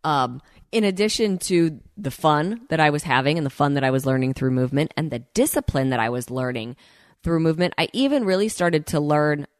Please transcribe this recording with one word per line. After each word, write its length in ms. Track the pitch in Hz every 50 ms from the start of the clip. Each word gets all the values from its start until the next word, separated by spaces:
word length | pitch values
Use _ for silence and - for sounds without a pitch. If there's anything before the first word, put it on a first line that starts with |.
| -
um, 380 | 151 151 139 127 123 123 135 _ _ _ - - _
in 120 | - 226 214
addition 560 | 202 190 185 208 220 - - 226 208 190 180
to 400 | - - 185 170 165 160 156 - - - _
the 140 | - 208 135
fun 500 | - - - 156 151 147 156 185 226 233 240 -
that 100 | 165 160
I 120 | 156 151
was 120 | 143 151 -
having 340 | 165 127 131 131 139 156
and 80 | 170 151
the 60 | 139
fun 220 | - - 143 143 143
that 100 | 143 135
I 80 | 131
was 140 | 131 135 131
learning 300 | 135 131 131 131 131 131
through 160 | - 131 131
movement 420 | 127 127 127 127 135 139 156 - -
and 140 | - 156 147
the 100 | 123 117
discipline 720 | 123 _ _ - 262 311 - - 262 - - 139 135 131
that 100 | 131 117
I 100 | 113 117
was 200 | 123 127 123 -
learning 460 | 123 131 127 127 123 117 110 120 123 _ - _ _ _ _ _ _ _ _
through 160 | 165 165 165
movement, 340 | 160 160 160 160 180 175 -
I 120 | - 165 -
even 320 | - 214 269 277 285 277 226
really 260 | 190 185 190 208 220
started 360 | - - 180 170 160 156 151
to 120 | - - 151
learn 480 | 147 147 147 151 151 151 147 147 143 _ _